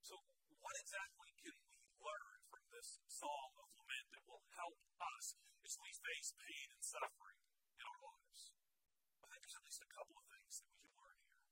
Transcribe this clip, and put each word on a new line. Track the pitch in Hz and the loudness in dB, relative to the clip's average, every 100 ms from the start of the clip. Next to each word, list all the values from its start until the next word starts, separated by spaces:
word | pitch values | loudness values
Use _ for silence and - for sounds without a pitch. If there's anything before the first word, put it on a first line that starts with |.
So | - 381 - - _ 302 | -4 -6 -8 -20 _ -6
what | - - | 0 2
exactly | - 403 392 - - - | 2 2 2 -2 -14 -8
can | 370 - | -8 -8
we | - - - - | -14 -20 -20 -2
learn | - 605 - 1077 - | 2 2 0 -10 -12
from | - _ | -14 _
this | 480 - - - | -6 -4 -4 -4
psalm | - 147 147 - - | 2 4 4 2 -4
of | - - | -14 -14
lament | - 127 - | 2 2 2
that | - - | -10 -10
will | - - - | -12 -8 2
help | 175 - - _ | 2 0 -16 _
us | 175 - - - - - | 4 4 0 0 -8 -12
as | - - | 0 0
we | - - | 0 0
face | - 165 - - | 4 4 2 0
pain | - - - - | -4 -2 -4 0
and | |
suffering | - - - - - - - _ _ - | 2 6 4 4 -14 -16 -20 _ _ -6
in | - | -6
our | - | -4
lives? | - - - - - - _ _ _ _ _ _ | -8 -10 -10 -8 -8 -10 _ _ _ _ _ _
I | - | -12
think | - | -8
there's | - - | -6 -6
at | - | -4
least | - | -4
a | - | -4
couple | - - - | -4 -4 -4
of | - | -12
things | - - - | -14 -2 -2
that | - | -2
we | - | -20
can | - | -20
learn | - - - - | -18 -18 -18 -20
here. | - - | -20 -20